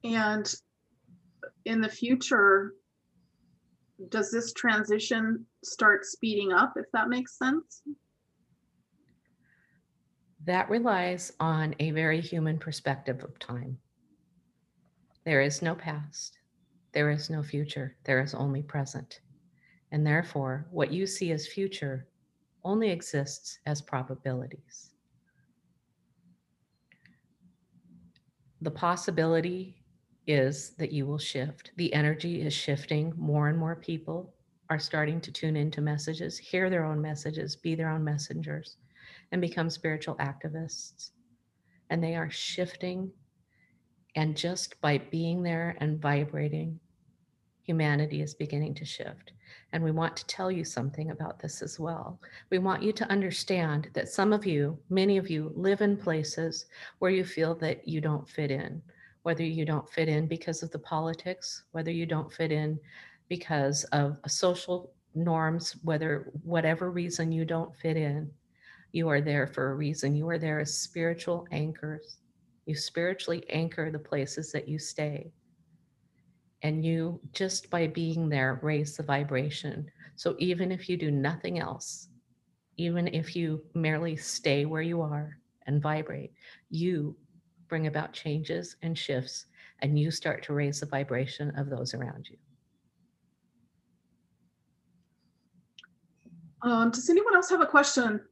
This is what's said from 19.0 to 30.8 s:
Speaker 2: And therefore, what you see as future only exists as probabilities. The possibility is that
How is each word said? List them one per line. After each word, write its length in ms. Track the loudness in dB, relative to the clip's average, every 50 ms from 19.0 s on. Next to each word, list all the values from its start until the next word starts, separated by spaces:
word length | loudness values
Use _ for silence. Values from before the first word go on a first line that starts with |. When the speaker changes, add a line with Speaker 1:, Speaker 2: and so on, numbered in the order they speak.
| -10 -12 -18 -20 _ _ -20 _ _ _ _ _ _ _ _ _ _ _
Speaker 2:
And 160 | 0 2 4
therefore, 600 | 6 4 4 2 0 -2 -2 -2 -2 -2 -4 -6 -6
what 220 | 0 0 0 2 2
you 140 | -2 -2
see 260 | -2 -2 -2 0 0 0
as 140 | -2 -2
future 640 | -6 -4 -2 -2 -2 -2 -4 -6 -4 -4 -6 -8 _ _ _ _ _ _ _ _ _ _ _ _
only 280 | 0 0 2 2 2
exists 680 | 0 0 -4 -2 -2 0 0 -2 -6 -12 -12 -14 -16 -10 _
as 160 | -4 -4 -4
probabilities. 1120 | -4 -4 -4 -4 -4 -4 -8 -6 _ -4 -4 -4 -6 -8 -12 -16 -20 _ -20 -20 -20 -20 _ _ _ _ _ _ _ _ _ _ _ _ _ _ _ _ _ _ _ _ _ _ _ _ _ _ _ _ -20 _ _ _ _ _ _ _ _ _ _ _ -20 _ _ -20 _ _ _ _ _ _ _ -20 _ _ _ _ _ -20 _ -20 -20 -20 -20 -20 _ _ _ _ _ _ _ _ _ _
The 100 | -4 -4
possibility 1080 | -2 0 2 2 2 2 0 -2 2 2 4 4 4 4 2 0 -4 -4 -8 -10 -14 -20 _ _ _ _ _ _ _ _ _
is 440 | 2 4 4 4 4 2 -2 -8 -14 -8
that 120 | -6